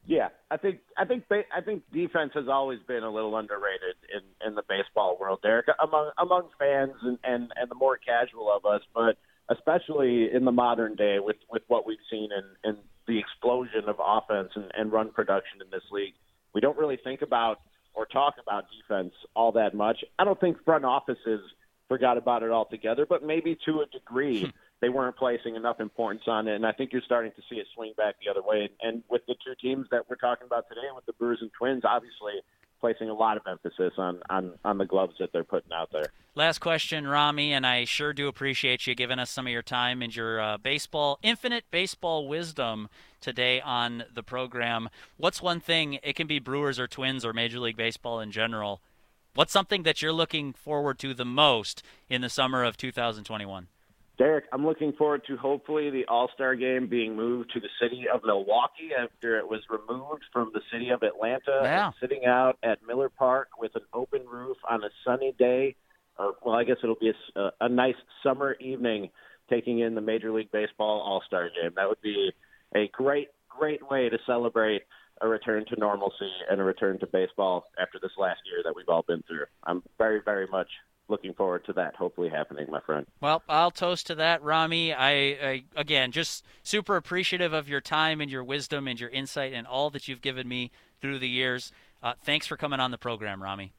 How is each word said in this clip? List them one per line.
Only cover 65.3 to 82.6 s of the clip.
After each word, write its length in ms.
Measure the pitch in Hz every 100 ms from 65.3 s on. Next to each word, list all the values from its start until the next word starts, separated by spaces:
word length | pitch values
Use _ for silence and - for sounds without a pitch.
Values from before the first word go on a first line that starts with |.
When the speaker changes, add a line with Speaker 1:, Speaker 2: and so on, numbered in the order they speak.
| 127
Speaker 1:
day. 380 | 123 127 135 - _ _ _ -
Or, 160 | 101 -
well, 100 | 120
I 80 | 113
guess 120 | 120 123
it'll 100 | 117
be 140 | 113 113
a 60 |
s-, 180 | - -
a, 140 | - 101 -
a 60 | 117
nice 260 | 123 131 123 - -
summer 320 | 143 131 139 127
evening 480 | 131 131 123 110 95 - - - _
taking 300 | 120 123 117
in 140 | 117
the 80 | 113
Major 280 | 107 110 110
League 220 | 110 107
Baseball 480 | 107 107 - 107 107
All-Star 480 | 101 95 - 92 87 85
Game. 120 | 85 85
That 120 | 98
would 140 | 110
be 300 | 107 101 95 - _ _ _ 104
a 120 | 104
great, 360 | - 135 147 147 _ _
great 420 | - 151 147 139
way 200 | 139 123
to 80 | 113 -
celebrate 560 | 120 117 113 110 101 - - _ -
a 40 | 113
return 380 | 110 - 107 107
to 100 | 117
normalcy 500 | 104 101 101 - 98 92 -
and 100 | 98
a 40 |
return 340 | 95 92 101 95
to 60 | 95
baseball 580 | 92 92 - 95 90 - -
after 180 | 92 95
this 120 | 95 -
last 220 | 95 85
year 180 | - 87
that 140 | 82 80
we've 120 | 90
all 120 | 82 -
been 140 | 82 -
through. 200 | 80 71 _
I'm 180 | - 87 - _
very, 220 | 110 107
very 240 | 107 101 95
much 220 | 95 87 - _ _ _
looking 260 | 104 95
forward 280 | 87 95 90 -
to 60 |
that 200 | 92 82
hopefully 340 | - 90 - 87
happening, 360 | 76 73 71